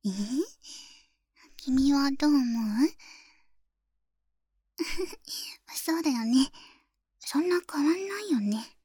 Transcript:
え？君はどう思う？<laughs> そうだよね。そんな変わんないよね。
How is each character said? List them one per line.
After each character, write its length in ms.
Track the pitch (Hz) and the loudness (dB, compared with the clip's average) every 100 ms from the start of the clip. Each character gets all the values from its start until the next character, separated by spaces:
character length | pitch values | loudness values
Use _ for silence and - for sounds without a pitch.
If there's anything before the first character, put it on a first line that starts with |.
| 208 | -4
え？ 40 | 190 208 262 403 - - - - - _ _ _ _ - - | -4 -4 -2 -4 -8 -20 -20 -20 -20 _ _ _ _ -20 -12
君 380 | - 262 269 | -2 2 4
は 180 | 277 277 | 4 2
ど 160 | 277 302 | 2 4
う 40 | |
思 540 | 294 247 233 220 214 302 | 4 2 -2 -2 2 0
う？ 40 | - - - - _ _ _ _ _ _ _ _ _ _ _ _ _ _ - | 0 -20 -20 -20 _ _ _ _ _ _ _ _ _ _ _ _ _ _ -10
<laughs> 960 | 320 - 370 - - - - - _ | -4 -4 -4 -8 -14 -12 -12 -16 _
そ 240 | - - 330 | -8 -2 0
う 60 | |
だ 80 | 320 | 0
よ 140 | 240 226 | 0 2
ね。 260 | 254 269 - - _ _ _ _ _ | 4 2 -2 -20 _ _ _ _ _
そ 200 | - 277 | -4 -2
ん 100 | 349 | 2
な 120 | 349 | 0
変 240 | - 294 294 | -2 0 2
わ 60 | |
ん 160 | 359 392 | 2 -2
な 140 | 403 | -6
い 80 | 415 | -2
よ 80 | 262 | 0
ね。 380 | 208 214 233 _ | 0 -2 -6 _